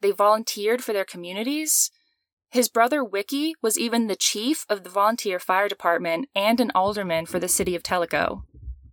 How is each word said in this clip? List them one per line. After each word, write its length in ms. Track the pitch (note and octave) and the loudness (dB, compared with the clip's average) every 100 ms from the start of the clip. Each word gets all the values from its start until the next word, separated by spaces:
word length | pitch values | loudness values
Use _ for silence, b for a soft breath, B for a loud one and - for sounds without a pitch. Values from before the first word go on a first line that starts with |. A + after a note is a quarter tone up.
they 120 | G3+ | 0
volunteered 720 | G3+ G#3 A3 A3+ - G#3 B3 | 4 4 4 0 -4 0 0
for 80 | B3 | 0
their 120 | G3+ | -4
communities. 840 | F#3+ F3+ F3 F#3+ A#3 D4+ D#4 - - - _ _ _ _ _ | -4 -8 -8 -6 -4 -2 0 0 0 -4 _ _ _ _ _
His 180 | A#3+ A#3 | 0 2
brother 340 | A3+ A#3 D4 | 2 2 2
Wiki 540 | A#3 G3 G#3 C#4 D#4 D#4+ | 0 -4 -4 -2 -4 -2
was 140 | - - | -2 0
even 300 | A3+ A#3 A3+ | 0 0 0
the 80 | |
chief 500 | - - G#3 A#3 D#4+ - | 0 -2 0 -2 -2 -2
of 160 | G#3 | -4
the 40 | F#3 | -2
volunteer 520 | G3+ G#3 A#3+ G#3 F3+ | 2 2 2 -2 -4
fire 280 | - F#3 G3+ | 0 2 0
department 600 | G3 F3 E3+ E3+ E3 - G3 | 0 0 2 0 -2 -2 0
and 240 | G3+ A#3+ | 2 2
an 100 | A#3+ | 2
alderman 540 | F#3 F#3+ G#3 F#3 E3 E3 | 2 0 0 -2 -2 -2
for 140 | F#3 | -4
the 80 | F3+ | -2
city 260 | - F#3+ | 0 0
of 80 | E3+ | -2
Tellico. 600 | - F3+ E3+ D3 - - - - - - - | -2 -2 0 0 -2 -4 -12 -16 -14 -14 -18